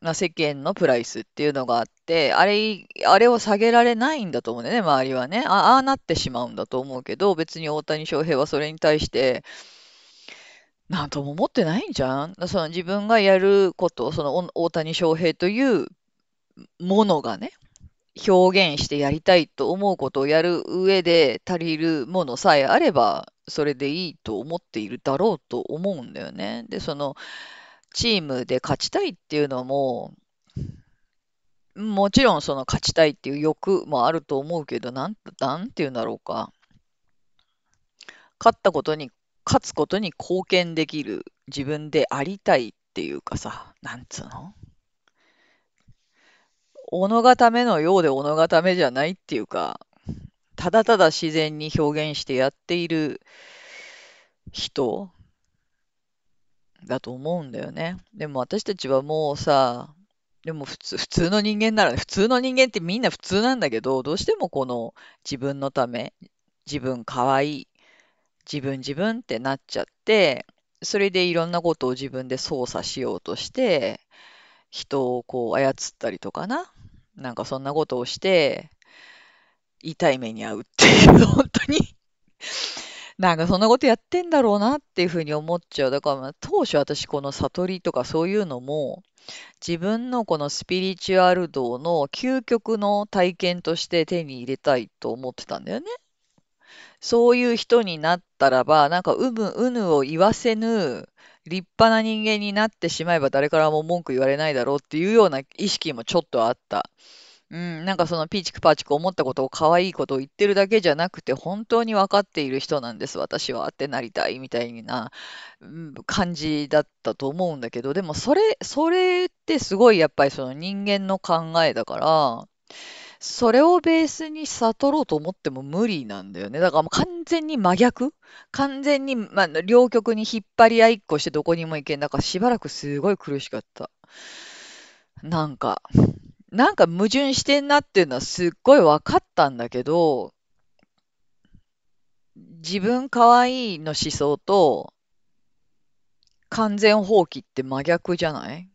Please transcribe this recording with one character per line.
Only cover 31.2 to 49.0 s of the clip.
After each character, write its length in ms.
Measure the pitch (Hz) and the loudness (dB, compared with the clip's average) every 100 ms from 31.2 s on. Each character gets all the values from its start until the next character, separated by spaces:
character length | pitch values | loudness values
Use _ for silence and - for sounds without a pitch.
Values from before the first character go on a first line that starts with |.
| _ _ _ _ _ 190 | _ _ _ _ _ -10
も 340 | 220 196 202 | -4 0 2
ち 140 | 254 | 4
ろ 120 | 254 156 | 2 2
ん 60 | |
そ 140 | - 135 | -2 -6
の 80 | 131 | -4
勝 160 | - | -4
ち 120 | - | -2
た 120 | - 156 | 2 2
い 60 | |
っ 20 | - | 0
て 140 | 135 | -6
い 40 | |
う 60 | 143 | -2
欲 460 | 156 - 185 190 - | -2 -2 -2 -2 0
も 220 | 131 123 | 0 0
あ 40 | |
る 100 | 165 | 0
と 180 | - 139 | -4 -6
思 200 | 147 170 | -4 -6
う 60 | 143 | -6
け 140 | 120 | -8
ど、 120 | 120 | -8
な 160 | 131 165 | -8 -8
ん、 80 | 214 - - | -10 -18 -6
な 180 | 139 156 | -4 -4
ん 140 | 233 | -8
て 120 | - | -6
い 40 | 143 | -6
う 20 | |
ん 40 | |
だ 120 | 123 113 | -4 -6
ろ 80 | |
う 60 | 110 | -8
か。 320 | - 113 110 _ _ _ _ _ _ _ _ _ _ _ _ _ _ _ - - _ - | -8 -8 -8 _ _ _ _ _ _ _ _ _ _ _ _ _ _ _ -20 -20 _ 0
勝 160 | 226 - | 2 2
っ 40 | |
た 100 | 196 | 0
こ 120 | 156 | 0
と 120 | - 156 | -2 -4
に、 160 | 135 _ _ _ - | -8 _ _ _ -2
勝 200 | - - | -2 -2
つ 80 | |
こ 120 | - 151 | -4 -2
と 140 | 196 | -2
に 140 | 196 - | -6 -8
貢 260 | - 185 180 | -4 -4 0
献 300 | 180 170 160 | 0 0 -4
で 120 | 151 | -4
き 160 | 151 | -6
る 220 | - 98 - _ - | -8 -10 -12 _ -12
自 160 | - | -8
分 280 | 135 151 151 | -6 -8 -2
で 160 | 151 - | -2 0
あ 140 | 135 | -2
り 160 | 147 196 | -6 -4
た 180 | - 143 | 2 2
い 120 | 113 | 0
っ 20 | - _ | -12 _
て 100 | - | -10
い 100 | 76 | -8
う 80 | 71 | -10
か 160 | - - | -10 -10
さ、 360 | - - - _ | -10 -14 -18 _
な 140 | - 123 | -16 -16
ん 100 | - | -16
つ 140 | - | -16
う 20 | - | -16
の？ 300 | 117 165 - - _ _ _ _ _ _ _ _ _ _ _ _ _ _ _ _ _ _ _ _ - - | -16 -18 -20 -20 _ _ _ _ _ _ _ _ _ _ _ _ _ _ _ _ _ _ _ _ -20 -6
己 320 | 180 196 233 | -2 2 6
が 120 | 247 247 | 6 8
た 160 | 233 | 6
め 120 | 240 | 4
の 160 | 247 165 | 2 2
よ 180 | 160 190 | 4 4
う 60 | |
で 60 | 160 | 4
己 40 | 135 143 156 | 2 0 2
が 120 | 165 | 4
た 140 | 160 | 4
め 140 | 180 180 | 4 2
じ 80 | |
ゃ 80 | 139 | 0
な 140 | 127 | 0